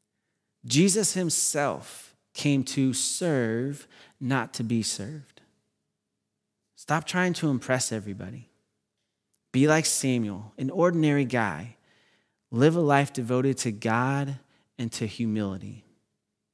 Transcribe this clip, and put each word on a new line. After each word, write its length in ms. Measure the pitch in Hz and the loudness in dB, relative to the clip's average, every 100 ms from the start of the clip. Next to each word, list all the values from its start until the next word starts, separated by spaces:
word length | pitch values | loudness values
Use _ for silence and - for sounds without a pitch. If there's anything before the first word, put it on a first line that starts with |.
| _ _ _ _ _ _ 120 | _ _ _ _ _ _ 0
Jesus 480 | 127 190 196 196 | 4 4 4 0
himself 1040 | 185 175 - - 151 143 73 - - - _ _ | 0 -2 0 0 0 0 -2 -8 -16 -18 _ _
came 300 | - 147 139 | -4 2 2
to 300 | 131 - 131 | 0 0 0
serve, 960 | 120 - - 180 139 113 117 135 143 - - - - | 0 -2 -2 0 0 0 -2 -4 -8 -14 -20 -20 -8
not 340 | 127 135 117 - | -2 -2 -2 -6
to 80 | |
be 200 | 113 117 | -2 0
served. 520 | 104 - 101 156 135 _ _ _ _ _ _ _ _ _ _ _ _ _ _ - | -2 -4 -8 -12 -18 _ _ _ _ _ _ _ _ _ _ _ _ _ _ -14
Stop 280 | - 156 - | -4 -2 0
trying 280 | 180 180 | 0 0
to 160 | 170 160 | 0 0
impress 420 | 127 - 127 - | 0 0 0 0
everybody. 580 | 110 104 98 95 123 120 _ _ _ _ _ _ _ _ _ _ | -4 -6 -10 -12 -14 -18 _ _ _ _ _ _ _ _ _ _
Be 160 | 127 151 | 4 6
like 200 | 156 156 | 6 4
Samuel, 680 | - 135 123 107 98 107 - | 0 0 0 -2 -6 -12 -8
an 100 | 131 | -4
ordinary 560 | 139 175 170 151 143 135 | 2 2 4 4 4 2
guy. 500 | 127 107 76 117 - _ _ _ _ _ _ _ | 0 0 -4 -10 -16 _ _ _ _ _ _ _
Live 240 | 117 147 170 | 4 4 6
a 60 | |
life 300 | 147 139 143 | 4 4 2
devoted 460 | - 117 127 135 131 | -2 -2 0 0 0
to 140 | 123 | -4
God 640 | 107 117 113 127 139 139 135 - _ _ - | -4 0 0 0 -2 -4 -8 -14 _ _ -10
and 140 | 117 | -8
to 140 | - 110 | -6 -8
humility. 760 | - 117 107 101 95 101 - - _ _ _ _ _ _ | -4 -4 -2 -4 -6 -12 -16 -20 _ _ _ _ _ _